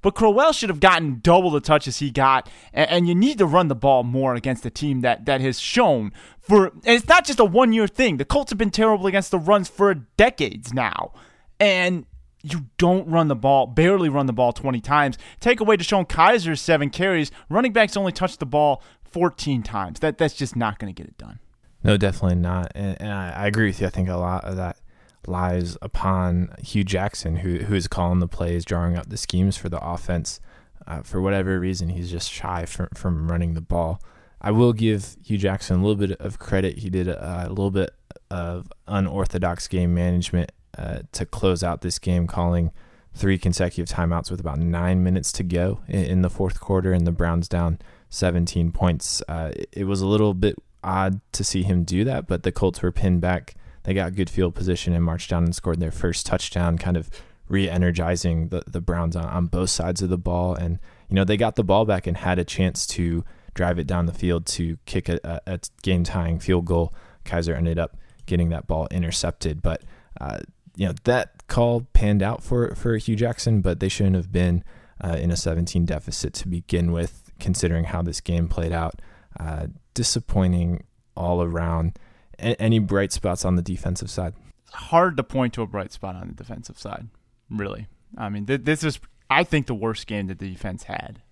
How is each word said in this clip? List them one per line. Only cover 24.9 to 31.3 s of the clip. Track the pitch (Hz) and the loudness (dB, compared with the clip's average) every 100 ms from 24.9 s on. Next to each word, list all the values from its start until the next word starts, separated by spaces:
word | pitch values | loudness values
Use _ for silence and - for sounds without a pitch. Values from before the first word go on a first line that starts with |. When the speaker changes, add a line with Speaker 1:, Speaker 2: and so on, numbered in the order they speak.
| _ _ _ - | _ _ _ -8
Speaker 2:
lies | 90 90 90 87 85 | -4 0 -2 -4 -8
upon | - - 95 95 90 87 90 - | -6 -2 0 2 2 0 -2 -6
Hugh | - 104 95 | -4 -2 0
Jackson, | 95 101 - - 82 | 0 -2 -4 -4 -4
who, | 90 87 | -2 -2
who | 98 98 | 0 -2
is | 80 | -2
calling | - 87 90 | -2 2 2
the | 87 | 0
plays, | - 85 85 | -2 -2 -2
drawing | 82 85 87 85 | -2 -2 0 -2
up | 76 | -6
the | 104 | -8
schemes | - 92 95 - | -4 0 0 0
for | 85 | -6
the | 85 82 | -8 -6
offense. | 87 - 87 - - - - _ - - | -6 -4 -4 -4 -10 -18 -20 _ -20 -12
Uh, | 80 | -12
for | - 95 | -6 -2
whatever | 95 | 0